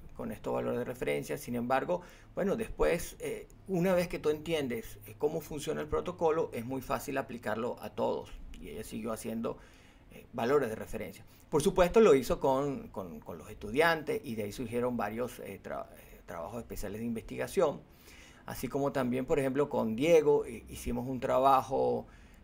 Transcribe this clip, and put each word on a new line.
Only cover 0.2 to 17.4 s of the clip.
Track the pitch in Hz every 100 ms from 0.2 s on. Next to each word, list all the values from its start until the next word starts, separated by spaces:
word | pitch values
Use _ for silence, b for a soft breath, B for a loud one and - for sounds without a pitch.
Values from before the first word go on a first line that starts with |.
| 120
estos | 107 131
valores | 123 123 120
de | 123
referencia. | 127 143 143 139 143
Sin | - 120
embargo, | 120 131 139 - B B B -
bueno, | 190 135
después, | 110 - 151 170 - -
eh, | 147 110 - - -
una | 185 185
vez | 180 175
que | 175
tú | 147
entiendes, | 151 156 160 135 117 - - -
eh, | 107
cómo | 151 165
funciona | 160 151 151 147
el | 151
protocolo, | 156 156 175 165 160 -
es | 120
muy | 117 135
fácil | 127 120 - 135
aplicarlo | 131 117 107 107 117 -
a | 107
todos. | - 120 - - - - -
Y | -
ella | - 110
siguió | 113 110
haciendo, | 110 113 113 117 - B B B B B
eh, | - -
valores | 117 117 147 113
de | 107
referencia. | 101 107 104 - - B -
Por | 156
supuesto, | 156 190 175 226
lo | 214 139
hizo | 120 175
con, | 143 131 143 131 -
con, | - 92 76
con | - 87
los | 76
estudiantes | 107 104 120 165 165 143 113
y | - 110
de |
ahí | 104
surgieron | 101 120 120 123 120
varios, | 104 110 123 -
eh, | - 95
tra-, | - 71 -
eh, | 82 - - -
trabajos | 90 85 120
especiales | 113 101 101 104
de | 117
investigación. | 113 - 127